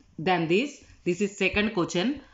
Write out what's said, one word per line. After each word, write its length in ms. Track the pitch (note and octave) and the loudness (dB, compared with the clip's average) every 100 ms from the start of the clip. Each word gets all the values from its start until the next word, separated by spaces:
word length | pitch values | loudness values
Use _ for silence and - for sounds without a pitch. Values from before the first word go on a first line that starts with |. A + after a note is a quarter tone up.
| _ - | _ -6
than 300 | D#3+ F3 D#3+ | 0 2 4
this. 340 | F#3+ C#4+ - - - | 2 2 -6 -20 -6
This 160 | F3 F3+ | -4 -2
is 160 | G3+ - | -2 0
second 380 | F#3 G3+ G#3+ | 0 0 0
question, 460 | F#3+ D#3 F3 A3 C#4+ - | 0 0 0 -2 -2 -10